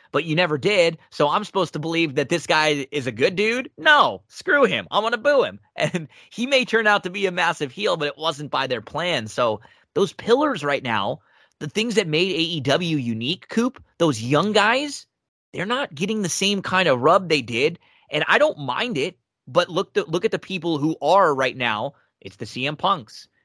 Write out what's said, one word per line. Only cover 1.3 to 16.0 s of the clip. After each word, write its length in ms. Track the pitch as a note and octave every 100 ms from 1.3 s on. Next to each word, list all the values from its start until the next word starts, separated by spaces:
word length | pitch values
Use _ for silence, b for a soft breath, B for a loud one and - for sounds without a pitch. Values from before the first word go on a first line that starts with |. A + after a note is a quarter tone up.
| F#3+
supposed 300 | - G3 E3
to 60 | D#3
believe 360 | D#3+ E3 D#3+ C3+
that 140 | C3+
this 180 | E3+ -
guy 400 | D#3 D#3 D3 C3
is 160 | D3 B2+
a 40 |
good 240 | A2 F3 F#3
dude? 340 | A3 B3 B3+ -
No, 460 | D#4 D4 C#3+ F#2+ _
screw 340 | - - C#4+
him. 240 | A3 A#2+ E2+
I'm 120 | F#3+
gonna 140 | A3 A#3
boo 260 | C#4+ C#4
him. 160 | B2 G2+ _
<laughs> 100 | -
And 320 | D3+ E3+ D3 b b
he 180 | - B3+
may 180 | C4 A#3+
turn 220 | A3+ G#3+
out 160 | G3+
to 60 | F#3
be 160 | G3+ F#3+
a 60 |
massive 400 | F3+ E3+ D#3+ C#3
heel, 260 | F#3 G#3 E3+
but 100 | D3
it 100 | -
wasn't 340 | D#3 D3 D3
by 160 | C3 C3
their 140 | A#2
plan. 460 | A#2+ D3 F3 C#3+ A2
So 320 | - A#2+ G#2+ b b _ E3
those 180 | G3
pillars 500 | - G#3 B3+ D4+ F#3+
right 200 | C#3+ C#3
now, 360 | A#2+ G#2+ G#2 C#3+ b b b -
the 100 | D3+
things 260 | G3+ A#3 G#3
that 120 | E3+
made 240 | D#3 F#3+
A 80 | D#3+
E 200 | E3+ E3
W 360 | C3+ D#3 F3 D3+
unique, 520 | A#2 A2 B2 F#3 -
Coop, 340 | A3 B3 - - -
those 240 | E3 A2
young 320 | A#2+ D3 G3+
guys, 520 | G#3 G#3 C4 D4 - - _ _ _ _
they're 140 | C#3+ G3
not 280 | B3+ -
getting 280 | C#3